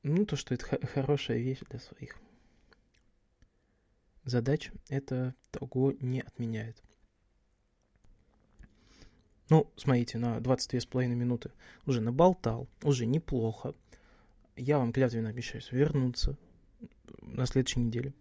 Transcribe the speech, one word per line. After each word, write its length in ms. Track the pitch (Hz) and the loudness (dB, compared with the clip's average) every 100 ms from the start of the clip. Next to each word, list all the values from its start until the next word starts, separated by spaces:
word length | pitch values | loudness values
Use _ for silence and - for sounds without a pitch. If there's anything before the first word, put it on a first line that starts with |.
Ну, 240 | 135 165 208 | 0 0 2
то, 80 | |
что 200 | 143 - | -2 -2
это 100 | 123 | -4
хо-, 220 | - 135 131 | -2 -4 -2
хорошая 520 | - 131 143 - 120 | -2 0 0 0 -2
вещь 220 | 123 135 - | -2 -6 -10
для 100 | - | -14
своих 380 | - - 127 - - _ _ _ _ - _ _ _ _ _ _ _ _ _ _ _ _ _ _ | -14 -18 -16 -16 -20 _ _ _ _ -20 _ _ _ _ _ _ _ _ _ _ _ _ _ _
задач, 480 | 135 120 117 151 - - - | -2 0 2 0 -2 -14 -6
это 460 | 135 135 127 127 127 _ | -6 -4 -4 -4 -6 _
того 420 | - 127 127 135 - | -12 -6 0 2 0
не 200 | 127 127 | -2 -4
отменяет. 640 | - - 117 113 110 - _ _ _ _ _ _ _ _ _ _ _ _ - - _ _ _ _ - _ _ - - _ _ _ - | -6 -8 -6 -4 -8 -14 _ _ _ _ _ _ _ _ _ _ _ _ -20 -20 _ _ _ _ -20 _ _ -20 -20 _ _ _ 6
Ну, 200 | 160 - - | 6 6 -4
смотрите, 420 | - 123 120 113 | 2 2 2 -2
на 220 | 120 113 | -2 -2
двадцать 300 | 120 127 - | 2 0 2
две 100 | 123 | -4
с 60 | - | -2
половиной 300 | 127 123 120 | -2 0 0
минуты 360 | 123 120 - - - - | 0 -2 -4 -14 -20 -10
уже 160 | - 123 | -2 0
наболтал, 680 | 113 127 180 180 117 113 127 _ | 0 6 6 6 -2 -4 -8 _
уже 220 | 147 131 | 0 2
неплохо. 720 | 117 143 - 131 113 110 - - _ - - - _ _ _ - | 2 0 0 -2 -2 -4 -10 -10 _ -20 -20 -20 _ _ _ -8
Я 220 | 127 147 | 2 2
вам 140 | 120 | 4
клятвенно 360 | 131 131 117 113 | 2 2 2 -4
обещаю 340 | 120 117 117 - | -4 -8 -10 -4
вернуться 680 | 127 151 147 127 120 - 139 - - _ _ 233 _ - - | 2 2 4 0 0 -2 -2 -14 -20 _ _ -20 _ -20 -18
на 240 | - - | -10 -4
следующей 360 | 127 131 127 - | 0 2 2 0
неделе 340 | 120 117 131 - | 0 -2 -6 -10